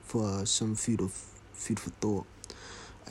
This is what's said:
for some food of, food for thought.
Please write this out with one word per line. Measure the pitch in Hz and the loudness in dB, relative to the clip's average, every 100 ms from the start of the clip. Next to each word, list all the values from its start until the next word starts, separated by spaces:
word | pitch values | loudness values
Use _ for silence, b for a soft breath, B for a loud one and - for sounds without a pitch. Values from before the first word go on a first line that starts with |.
for | - 117 107 98 98 | -2 2 4 2 2
some | - 110 | 4 4
food | 107 - 110 | 2 2 4
of, | 95 - - - - | 2 -2 -12 -18 -18
food | - - 110 | -10 -2 0
for | - | -2
thought. | - 107 98 - - - B B B B B - | 0 2 2 0 -12 -14 B B B B B -2